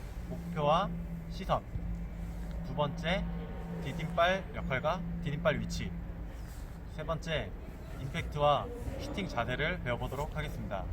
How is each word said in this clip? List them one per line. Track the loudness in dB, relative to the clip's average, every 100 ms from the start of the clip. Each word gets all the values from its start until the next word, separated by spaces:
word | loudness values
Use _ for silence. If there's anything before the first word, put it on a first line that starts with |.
| -8 -6 -6
목표와 | -6 -4 2 6 6 4 -2 -4 -4 -4
시선. | -2 2 2 2 -4 -2 -2 -4 -4 -6 -4 -4 -4
두 | -2 0
번째, | 0 0 0 2 0 -2 -4 -6 -6 -4
디딤발 | -4 -2 0 6 6 6 0
역할과 | -2 0 2 2 0 -2 -2
디딤발 | -2 2 4 4
위치. | 0 -2 -2 -4 -6 -6 -6 -6 -8 -6 -8 -8 -8
세 | -6
번째, | -2 -2 0 0 -2 -6 -10 -10 -8 -6
임팩트와 | -4 -2 -2 6 8 6 4 -4 -4 -4
슈팅 | -4 -2 -2
자세를 | 0 0 2 0 0
배워보도록 | 0 -2 -2 -2 -2 -2
하겠습니다. | -4 -4 -4 -4 -4